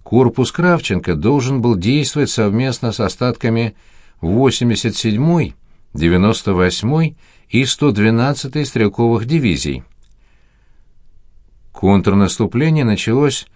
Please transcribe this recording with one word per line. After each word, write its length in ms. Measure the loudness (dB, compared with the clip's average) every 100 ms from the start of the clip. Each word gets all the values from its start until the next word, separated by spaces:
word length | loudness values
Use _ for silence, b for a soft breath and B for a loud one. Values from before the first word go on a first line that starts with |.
корпус 500 | 2 2 2 2 -2
Кравченко 600 | 0 0 0 0 -4 -2
должен 480 | -2 0 0 0 0
был 140 | 0
действовать 560 | 0 0 0 -2 -2 -2
совместно 600 | 0 0 0 -2 -4 -6
с 80 | -4
остатками 760 | -4 -2 -4 -2 -2 -2 -2 b b b b b
восемьдесят 760 | -2 2 2 2 0 0 -2
седьмой, 580 | -2 -2 0 0 0 -2 -8 _ -20 -16
девяносто 600 | -2 2 4 2 0 -2
восьмой 640 | 0 0 0 -2 0 -2 b b b b
и 160 | -2
сто 260 | -2 0 0
двенадцатой 760 | 2 2 2 0 -2 -6 -6
стрелковых 600 | -4 0 0 2 0 0
дивизий. 580 | 0 0 0 0 -4 -6 -12 -20 -20 -20 _ _ _ _ _ -20 _ -20 -20 -20 -20 -20 -20 _ -20
Контрнаступление 1120 | -2 2 2 4 2 0 0 -2 0 0 2
началось 600 | 0 -2 0 0 0 -2 -10